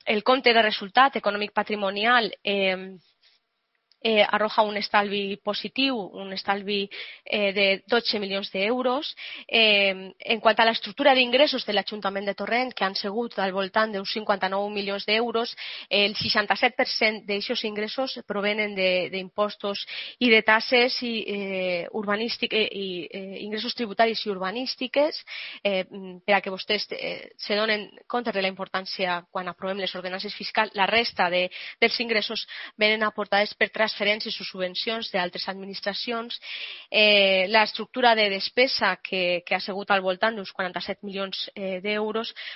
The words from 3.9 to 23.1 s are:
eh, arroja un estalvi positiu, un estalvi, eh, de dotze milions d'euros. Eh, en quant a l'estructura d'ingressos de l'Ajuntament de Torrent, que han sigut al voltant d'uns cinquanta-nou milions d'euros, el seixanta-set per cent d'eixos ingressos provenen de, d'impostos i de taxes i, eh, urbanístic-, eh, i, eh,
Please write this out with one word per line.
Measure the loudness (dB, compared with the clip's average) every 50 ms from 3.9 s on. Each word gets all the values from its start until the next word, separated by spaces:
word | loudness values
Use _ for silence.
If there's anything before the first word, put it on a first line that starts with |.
| _ _ -2
eh, | 2 4 4 4 4
arroja | 4 0 0 2 2 2
un | 2 2 0
estalvi | -4 -4 2 2 2 2 2 -2 -2 -2 -4 -6 -6 -4
positiu, | -6 -4 -4 -6 -6 -2 0 0 0 0
un | -2 -6 -8 -10 -12 -12 -10
estalvi, | -10 -6 -2 -2 -2 -2 -2 -2 -2 -2 -2 -4 -8 -14 -14 -14 -16 -16 -6
eh, | -2 0 2 2 2
de | 4 4 4 4 4 2 _
dotze | 0 0 2 2 0 -2 -2
milions | -2 -2 -4 -4 -4 -4
d'euros. | -2 0 0 0 0 0 0 0 0 0 -4 -6 -12 -12 -14 -14 -14 -14 -8
Eh, | 0 4 4 6 6 6 6 4 2 2 -2 -8 -14 -16 _
en | -4 -4 -2 2
quant | 4 4 6 6
a | 4
l'estructura | 4 4 0 -6 -8 -4 4 6 6 6
d'ingressos | 6 4 4 6 4 4 4 4 -4 -4
de | 0
l'Ajuntament | -2 -2 -2 -2 -8 -4 -4 -4 -4 -2 -4
de | -4 -4
Torrent, | -4 -4 -2 -2 -2 -2 -2 -2
que | -2 -2
han | -2 -2 -4
sigut | -6 -4 -4 -4 -4 -4 -4 -2
al | -2 -2
voltant | 0 -2 -4 0 0 0 0 0
d'uns | -2 -6 -6 -6
cinquanta-nou | -6 -4 0 0 0 0 0 -2 0 -2 -2 -2 -4
milions | -4 -4 -4 -4 -4 0
d'euros, | 0 2 2 2 0 0 -2 -2 -2 -6 -12 -12 -12 -12 -12 -6 0
el | 2 2 2 2 0 -2
seixanta-set | -2 0 0 0 2 2 2 2 2 0 2
per | 0 -2 -2
cent | 0 2 2 0 0 -2 -6 -4
d'eixos | -4 -4 -2 -4 -4 -4
ingressos | -4 -4 -4 -4 -6 -6 -4 -4 -4 -4 -6 -10 -8
provenen | -6 -4 0 0 0 0 0 -2 -2 0
de, | 2 2 2 2 2 0 -2
d'impostos | -6 -8 -8 -6 -2 0 0 0 -2 -6 -6 -6 -6 -6 -8 -10 -10 -12 -12 -10 -4 2
i | 6 8 8
de | 8
taxes | 8 6 4 4 4 4 4 6 6 4 2 -4 -4
i, | -4 -4 -4 -4 -4
eh, | -6 -6 -4 -4 -4 -2 -2 -2 -2 -4 -4 -6
urbanístic-, | -6 -6 -2 -2 -2 0 -2 -4 -4 -4 -4 -2 0 0
eh, | 0 0 -2
i, | -6 -6 -6 -6 -8 -8
eh, | -10